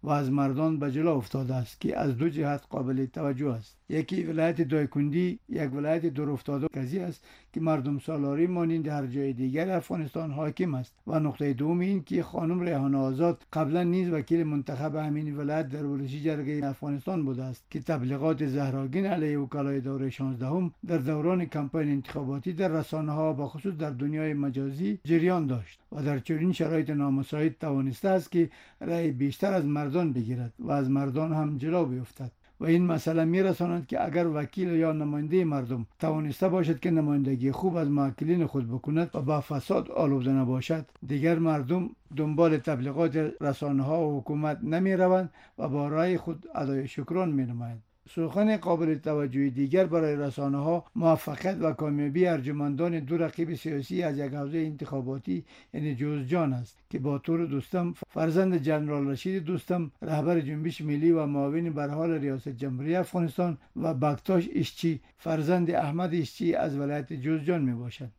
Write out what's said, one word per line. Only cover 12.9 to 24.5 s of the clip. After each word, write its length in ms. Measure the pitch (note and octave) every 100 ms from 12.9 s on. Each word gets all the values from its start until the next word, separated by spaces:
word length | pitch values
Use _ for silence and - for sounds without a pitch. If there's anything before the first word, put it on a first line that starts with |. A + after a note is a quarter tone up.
| C#3
آزاد 460 | C3+ C3 E3+ E3 -
قبلا 300 | D#3 D3+ E3
نیز 260 | F3 F3 F3+
وکیل 300 | D#3+ - E3
منتخب 520 | D#3 D3 C3 B2+ D3+ D#3
همین 420 | D3+ D3 D3+ C#3+
ولایت 320 | C#3+ D3+ D3
در 160 | C#3+ C#3+
ولسی 360 | C#3+ C3+ C#3
جرگه 440 | D3 D3+ C#3 D3 C#3+
افغانستان 600 | C3+ D3+ C#3+ D3+ F#3 C#3+
بوده 180 | B2+
است 200 | C3 B2 _
که 100 | D#3
تبلیغات 680 | B2+ D#3 B2+ C#3 D#3 D3+ C#3+
زهراگین 600 | C3+ C#3 C3+ C3+ D3 G3
علیه 340 | E3+ D#3 D3
وکلای 420 | C3+ D3 C#3 C#3
دوره 280 | C3 C3+ C3+
شانزدهم 640 | - C3+ B2 C3 E3 F3+ - -
در 100 | E3
دوران 480 | C3 D3+ D#3 F#3 E3+
کمپاین 440 | D3+ C#3+ D#3+ D3+
انتخاباتی 640 | C#3+ B2+ D3 C3+ C#3 D3+
در 140 | E3 F#3
رسانه‌ها، 680 | D#3+ - D#3 D3+ D3+ D#3+
به 120 | C#3 C#3+
خصوص 280 | D#3 G3
در 160 | D#3+ D3+
دنیای 440 | B2 C#3+ D#3 D#3
مجازی، 680 | D3 C#3+